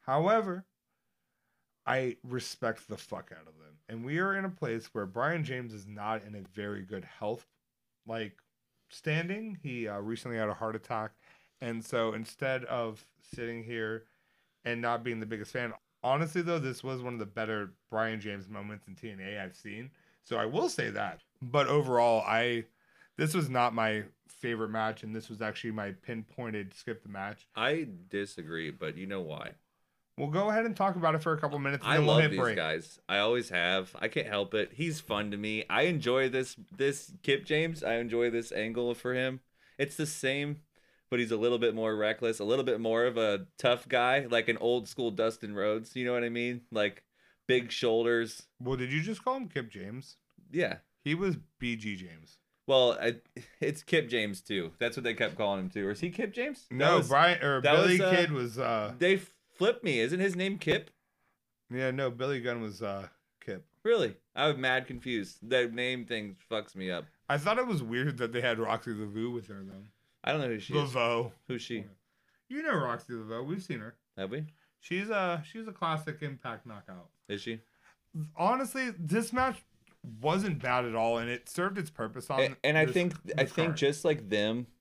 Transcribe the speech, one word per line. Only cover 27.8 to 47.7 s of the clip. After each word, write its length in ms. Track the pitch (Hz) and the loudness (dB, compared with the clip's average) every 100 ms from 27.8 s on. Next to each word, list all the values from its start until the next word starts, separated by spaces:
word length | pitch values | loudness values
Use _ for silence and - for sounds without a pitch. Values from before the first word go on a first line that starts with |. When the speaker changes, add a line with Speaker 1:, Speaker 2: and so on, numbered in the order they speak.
| 147 92 90 | -4 -10 -8
Speaker 2:
disagree, 640 | 101 101 - 78 82 80 | -4 -4 -8 -8 -6 -6
but 260 | 67 80 76 | -6 -8 -8
you 100 | 95 | -8
know 140 | 98 | -6
why. 320 | 85 76 - - _ _ _ _ _ - | -6 -8 -10 -16 _ _ _ _ _ -8
Speaker 1:
We'll 120 | 143 | -2
go 200 | 156 208 | 0 2
ahead 140 | 214 | 2
and 120 | 226 202 | 0 0
talk 180 | 196 180 | 0 2
about 180 | 165 | 2
it 80 | 156 | 2
for 100 | 156 | 2
a 60 | 156 | 0
couple 180 | 151 143 | 0 0
minutes, 240 | 139 139 | -2 -2
and 100 | 113 | 2
Speaker 2:
I 40 | 143 | 4
Speaker 1:
then 100 | 151 | 6
we'll 80 | |
Speaker 2:
love 80 | 151 | 8
Speaker 1:
hit 80 | 156 | 6
Speaker 2:
these 80 | - | 4
Speaker 1:
break. 160 | 123 104 | 2 2
Speaker 2:
guys. 440 | 78 80 - - _ | 0 -2 -4 -18 _
I 100 | 98 | 2
always 300 | 104 123 113 | 4 4 2
have. 460 | 90 85 95 92 - | 2 2 2 0 -4
I 100 | 110 | -2
can't 200 | 127 117 | -2 0
help 260 | 104 98 | 0 0
it. 160 | 110 101 | 0 0
He's 260 | 113 165 156 | -2 -4 -4
fun 300 | - 104 104 | -2 -2 -2
to 40 | 101 | -4
me. 280 | 107 107 - | -4 -4 0
I 140 | 101 | 2
enjoy 460 | 160 165 123 131 131 | 4 2 2 4 4
this, 280 | 127 131 - 104 98 | 2 -2 -6 -18 0
this 360 | 139 139 - - | 0 0 -8 -10
Kip 220 | - 139 | 0 0
James. 380 | - 151 165 165 | 2 0 0 -2
I 120 | - 117 | -2 0
enjoy 340 | 120 117 120 | 0 2 2
this 220 | 117 117 | 0 -2
angle 420 | - 110 113 120 | -4 -4 -2 -2
for 180 | 117 123 | -2 -2
him. 260 | 127 131 131 _ _ _ _ | -2 -2 -4 _ _ _ _
It's 200 | 139 - | -4 0
the 100 | 151 | -4
same, 540 | - 131 139 143 147 - _ _ _ _ | -2 0 0 -2 -4 -10 _ _ _ _
but 80 | 123 | 0
he's 140 | 117 | 2
a 40 | 113 | 2
little 220 | 117 120 | 4 4
bit 160 | 117 | 2
more 220 | 110 110 107 | 2 0 2
reckless, 420 | 107 110 117 113 | 2 2 0 -2
a 60 | |
little 200 | 104 131 | 2 2
bit 160 | 131 113 | 2 2
more 240 | 113 113 123 | 2 4 4
of 100 | 117 | 4
a 280 | 110 101 92 _ | 2 2 -4 _
tough 300 | 127 120 - | 4 4 2
guy, 380 | 127 123 135 131 | 2 4 4 4
like 180 | 117 113 | 2 2
an 80 | 113 | 2
old 300 | 117 123 104 | 4 2 0
school 220 | - 120 | -2 -2
Dustin 420 | 98 113 113 - | 2 0 0 -8
Rhodes. 420 | 101 104 110 113 131 | -2 0 0 -2 -4
You 80 | |
know 80 | 123 | 0
what 100 | 123 | 0
I 60 | 120 | 0
mean? 320 | 117 120 123 - | -2 -2 -4 -6
Like, 320 | 110 104 - _ _ _ _ - | 0 0 -2 _ _ _ _ 4
big 240 | 127 120 | 4 4